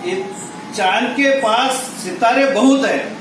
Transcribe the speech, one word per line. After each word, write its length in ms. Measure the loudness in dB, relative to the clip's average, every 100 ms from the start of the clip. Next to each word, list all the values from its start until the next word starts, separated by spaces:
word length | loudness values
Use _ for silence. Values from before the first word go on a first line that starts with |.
| -4
ये 80 | -6 -6 -10 -14 -14 -10 -2
चांद 320 | 0 2 0
के 180 | 2 2 2
पास 300 | 2 2 0 -2 -6 -8
सितारे 440 | -8 0 2 4 2
बहुत 340 | 4 4 4
हैं 200 | 2 -2 -4 -12